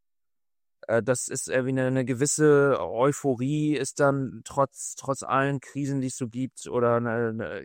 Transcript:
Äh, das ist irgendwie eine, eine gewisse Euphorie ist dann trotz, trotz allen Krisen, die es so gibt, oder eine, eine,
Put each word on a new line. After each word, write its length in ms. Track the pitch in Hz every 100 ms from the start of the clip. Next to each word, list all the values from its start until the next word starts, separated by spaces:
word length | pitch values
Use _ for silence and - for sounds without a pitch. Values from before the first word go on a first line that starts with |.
| _ _ _ _ _ _ _ _ -
Äh, 160 | 113
das 240 | 107 123 -
ist 200 | 127 -
irgendwie 220 | 131 127
eine, 160 | 131 127
eine 160 | 131
gewisse 760 | 127 120 147 - 151 143 139 120
Euphorie 960 | 85 110 139 143 139 117 131 151 151 143
ist 220 | 135 -
dann 420 | 143 139 131 110
trotz, 500 | - - 135 - - -
trotz 260 | - 135
allen 340 | - 131 139 139
Krisen, 400 | - 135 139 139
die 80 | 131
es 80 | -
so 120 | 120
gibt, 400 | 120 131 - -
oder 280 | 123 120 117
eine, 340 | 120 117 113
eine, 280 | 110 87 95